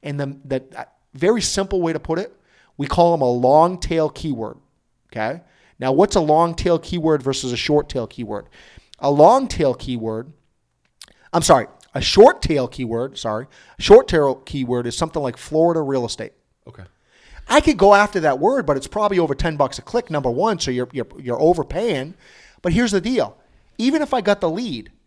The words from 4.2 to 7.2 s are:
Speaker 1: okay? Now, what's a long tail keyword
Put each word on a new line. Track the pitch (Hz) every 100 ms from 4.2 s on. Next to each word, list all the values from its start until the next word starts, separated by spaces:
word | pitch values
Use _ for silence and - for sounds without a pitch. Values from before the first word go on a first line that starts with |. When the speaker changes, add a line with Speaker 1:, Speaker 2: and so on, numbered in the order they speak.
| 160 123 110 - _ _ _ _ _
Speaker 1:
okay? | 117 110 165 _ _ _ _
Now, | 131
what's | 139 208 202
a |
long | 151 156 170
tail | 170 180 165
keyword | - 175 160 151